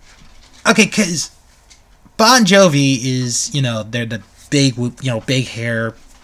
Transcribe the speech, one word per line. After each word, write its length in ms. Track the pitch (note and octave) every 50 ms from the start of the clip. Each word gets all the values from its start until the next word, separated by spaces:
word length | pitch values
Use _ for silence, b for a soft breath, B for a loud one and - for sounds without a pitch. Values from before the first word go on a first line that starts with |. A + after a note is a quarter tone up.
| b b b b - - - - - - - - -
okay, 200 | - F#3+ - G#3
'cause 440 | - - G#3 G#3 E3+ F3 D3 - - _ _ _ _ _ _ _ _ - _ _ _ _ _ _ - _
Bon 280 | - A3 A3+ C4 B3+ A3+
Jovi 540 | F3 G3 G3 G3 F3 C#3 C#3+ C#3 C3+ C3+ A#2+ A#2+
is, 500 | C3+ B2+ B2+ B2+ B2 A#2 - - - -
you 80 | D3
know, 220 | C3+ B2 A2+ A2 G#2
they're 220 | A2 A2+ A#2+ A#2
the 160 | A2 A#2 G#2+ - _ _ - - -
big, 280 | C#3+ C#3+ C#3 C3+ A2+
you 160 | A#2+ B2 A#2+ A#2 - C3+
know, 180 | C3 A#2+ A2
big 260 | - - C3 C3 A#2+ -
hair 440 | - A#2 A#2 A#2+ A#2 A2+ A2+ A2+ - - - - - -